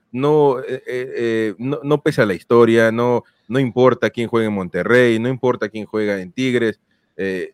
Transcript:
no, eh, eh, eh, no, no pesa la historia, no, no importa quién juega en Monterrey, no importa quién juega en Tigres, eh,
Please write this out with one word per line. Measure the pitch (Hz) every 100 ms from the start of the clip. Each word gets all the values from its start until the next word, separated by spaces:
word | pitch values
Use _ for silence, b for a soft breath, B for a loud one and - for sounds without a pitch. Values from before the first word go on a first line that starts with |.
| _
no, | 120 139 151 143 127
eh, | - 131 -
eh, | 123 127 95
eh, | 117 113 110 98
no, | 127 143
no | 143 147
pesa | 156 147
la | 110
historia, | 87 - 120 117 117 113
no, | 113 120 120 - _ -
no | 123
importa | 131 123 127 117 110
quién | - 113
juega | 117 110
en |
Monterrey, | 104 90 90 87 120 123 110
no | 120
importa | 131 127 123 107
quién | 110 101
juega | 107 104 98
en | 92
Tigres, | 87 131 120 113 104 _ _ _ -
eh, | 95 92 82